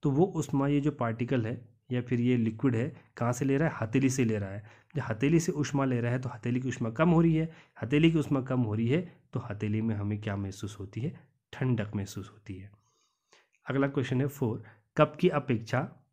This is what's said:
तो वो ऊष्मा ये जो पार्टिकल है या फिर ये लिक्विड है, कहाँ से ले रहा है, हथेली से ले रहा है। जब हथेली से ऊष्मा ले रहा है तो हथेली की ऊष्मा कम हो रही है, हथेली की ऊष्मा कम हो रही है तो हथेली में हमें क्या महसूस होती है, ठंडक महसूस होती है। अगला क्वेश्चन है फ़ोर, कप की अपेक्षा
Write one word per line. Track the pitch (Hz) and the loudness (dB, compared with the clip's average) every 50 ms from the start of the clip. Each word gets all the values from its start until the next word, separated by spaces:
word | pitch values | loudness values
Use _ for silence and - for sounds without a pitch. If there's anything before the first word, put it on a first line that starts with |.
| - | 0
तो | 151 | 2
वो | 135 135 165 - - | 4 4 2 2 2
ऊष्मा | 160 147 - - 139 135 139 | -4 -4 -2 0 0 2 2
ये | 143 147 | 2 2
जो | 139 151 143 | 2 0 -2
पार्टिकल | - 123 117 113 117 123 120 143 127 110 | 0 -2 -2 -2 -2 -2 0 0 0 0
है | 110 113 107 - - _ _ _ _ | -2 -6 -8 -10 -18 _ _ _ _
या | 127 123 120 | -4 -4 -2
फिर | - 131 120 | 0 -2 0
ये | 120 123 123 | 2 2 2
लिक्विड | 123 113 113 110 110 - 139 117 | 4 2 0 0 2 0 2 2
है, | 110 117 151 - - - _ _ | 2 0 -2 -6 -12 -20 _ _
कहाँ | - 120 117 123 | -4 -2 -2 0
से | 123 147 | 0 0
ले | 135 135 | 0 2
रहा | 139 156 165 | 2 2 0
है, | - - | 0 -2
हथेली | 117 107 117 135 135 135 | -6 0 2 2 2 2
से | 127 135 127 | 2 2 2
ले | 110 110 107 | 2 2 -2
रहा | 101 95 | -2 -6
है। | 98 104 104 - - - _ _ _ | -8 -10 -12 -14 -20 -20 _ _ _
जब | 151 120 | -6 -4
हथेली | - - 104 139 143 165 170 | -4 -4 -2 0 4 4 4
से | 165 - 175 | 2 2 -2
ऊष्मा | 147 147 - - 139 135 | -2 -2 -2 0 0 0
ले | 135 123 120 | 2 0 0
रहा | 117 120 120 | 0 0 -2
है | 127 | -2
तो | 123 120 | -4 -6
हथेली | - - - 123 120 127 | -10 -6 -4 -2 -2 0
की | 131 131 | 0 -2
ऊष्मा | 120 - 123 113 113 | -4 -2 -4 -4 0
कम | - 160 175 | 2 4 4
हो | 170 160 | 6 6
रही | 170 170 160 | 6 4 4
है, | 156 160 160 - - - _ _ - | 2 0 -2 -4 -12 -20 _ _ -10
हथेली | - 110 131 151 160 165 | -4 0 2 6 6 6
की | 165 165 | 6 4
ऊष्मा | 139 - 147 135 127 | 2 2 0 -2 0
कम | 131 131 127 | 0 0 0
हो | 123 107 104 | 0 0 0
रही | 107 113 117 | 0 0 2
है | 131 170 185 - - _ _ _ - | 2 0 0 -4 -12 _ _ _ -8
तो | 131 | -8
हथेली | - - 104 101 110 107 104 107 110 | -6 -6 -8 -6 -4 -2 -2 0 0
में | 113 110 | 0 -2
हमें | 101 101 101 104 104 | -2 -2 -2 -4 -4
क्या | 104 110 101 | -4 -4 -4
महसूस | 101 101 98 92 - - 101 - - | -4 -4 -6 -8 -8 -10 -10 -10 -10
होती | 98 95 - 113 | -14 -12 -8 -6
है, | 113 156 - - - _ _ _ _ _ - | -6 -6 -8 -10 -18 _ _ _ _ _ -8
ठंडक | - 135 127 123 110 104 104 - | -4 0 0 0 0 0 -4 -4
महसूस | 104 98 98 - - 95 - | -6 -6 -6 -8 -12 -12 -12
होती | - - _ - 95 | -16 -20 _ -14 -14
है। | 92 95 101 - _ _ _ _ _ _ _ _ _ _ _ _ _ _ _ _ _ _ | -14 -14 -18 -20 _ _ _ _ _ _ _ _ _ _ _ _ _ _ _ _ _ _
अगला | - 131 139 139 139 | -4 0 0 0 0
क्वेश्चन | 139 147 127 - 131 127 | 0 -2 -2 0 0 0
है | 131 143 | 0 0
फ़ोर, | - - 139 113 110 - - - - _ _ _ _ | -2 -2 -2 -2 -2 -4 -8 -16 -20 _ _ _ _
कप | - 151 147 - | 2 2 2 2
की | - - 180 | 2 2 2
अपेक्षा | - 147 135 - 123 110 107 - - 120 147 - - - _ _ | 2 2 0 0 -2 -2 -2 -2 -4 -4 -4 -4 -10 -18 _ _